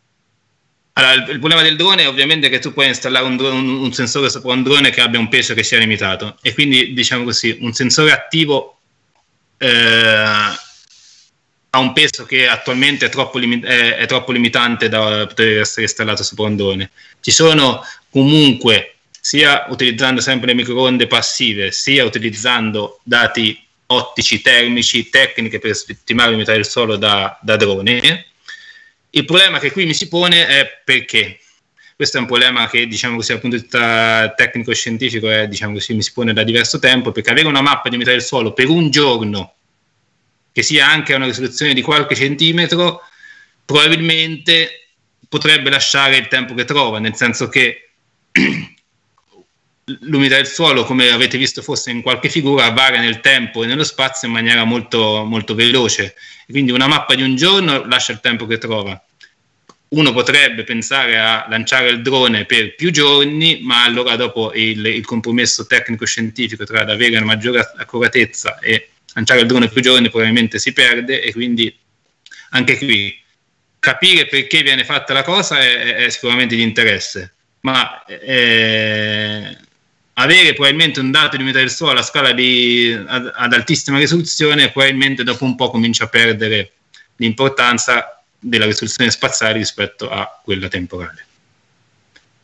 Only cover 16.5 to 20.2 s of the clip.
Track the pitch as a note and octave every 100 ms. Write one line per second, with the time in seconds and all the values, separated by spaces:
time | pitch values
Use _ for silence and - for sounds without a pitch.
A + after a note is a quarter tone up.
16.5 | G#2 G2 F#2+ F#2+ _ - _ - A#2 D#3+
17.5 | D#3 C3+ A2 - - _ C#3 C3+ D#3 C#3+
18.5 | A#2 A#2+ G#2 - _ _ - - D3 D3+
19.5 | C#3+ - B2 B2+ A2+ C3 B2+